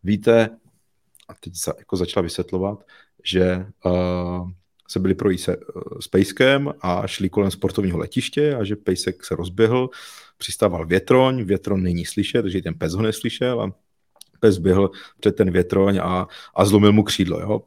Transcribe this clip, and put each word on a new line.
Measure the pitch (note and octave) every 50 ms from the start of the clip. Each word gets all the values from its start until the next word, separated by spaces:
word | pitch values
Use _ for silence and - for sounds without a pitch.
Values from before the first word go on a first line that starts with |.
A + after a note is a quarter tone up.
| -
víte," | F2+ G#2 G2 - A#2+ A#2 A#2 A2+ A2 - _ _ _ _ _ _ _ _ _ _ _ _ _ _ -
a | - _
teď | - - F2+
za-, | F2 - - - -
jako | - _ - F#2
začala | F2+ F2 - G2+
vysvětlovat, | F2+ E2 - - F#2 - - F#2 F#2+ G2 G#2+ G#2 _ _ _ _ _ _ _ _ _
že, | - - F2+ F2+ F#2 F#2 F#2 F#2 G#2 - _ _
eh, | F2+ F2+ F2+ F2+ F2+ F2+ F2+ F2+ F2 F2 F2+ F2+ F2+ F#2 _ _ _ _ _ _ _
se | - F#2+
byli | F#2 F#2+ F#2+
projít | F2+ - G#2 F#2 F2+
se, | - - F2+
eh, | - - - - F#2 - - - -
s | - -
pejskem | - F#2+ G2 - - - C3 C3 C#3 C#3 C#3+ - - -
a | - F#2 F2+ F#2 G#2 G2
šli | - - F#2+ F#2
kolem | - G#2+ G2+ G2
sportovního | F2+ - - F#2+ - - G2+ F#2+ F2+ D#2+
letiště | D#2 - - C3 - - - C#3+ D3 D3+ C#3+
a | B2 G#2
že | F#2+ G#2+
pejsek | G2+ _ - F#2 - - - F#2 _ -
se | - F2+
rozběhl, | D#2+ F2 F2+ F2+ G2+ A2+ A2 A#2+ B2+ B2+ B2+ - - - - - - - _ _ _
přistával | - - - - A2+ G2+ F2 E2+ D#2+
větroň, | D#2+ F2+ F#2+ - - C3 B2+ C3 C3 C3 B2+ A2
větroň | F#2 G2 F#2 - - G#2 F#2+
není | F#2 F2+ F2 E2+ E2
slyšet, | - - - G2 - - -
takže | A2 G2 F2+ F#2+
ten | D#2+ E2 E2
pes | D#2+ - E2 E2+
ho | G2
neslyšel | A2+ A2 G#2+ - - A#2 - - B2+ B2+ B2+ A#2
a | G#2 G2 F#2+ _ _ _ _ _ _ _ _ _ - _ _ _
pes | - A2 F#2+ F#2+
běhl | E2 F#2+ F2+ F#2+ G2 F#2+ - - - - _ _
před | - G#2+ F#2+
ten | - G#2+ F#2+
větroň | F2 F#2 F2 - - F#2+ F#2+ G2+ G2+ F#2 E2
a, | F2+ F#2 F#2 F#2 - - - - - _
a | - F#2+
zlomil | G2 G2 G#2 G2+ G#2
mu | G#2+ G#2+ G#2
křídlo, | - - - F#2+ F2 E2 D#2+
jo. | E2+ F2+ G#2+ G#2+ -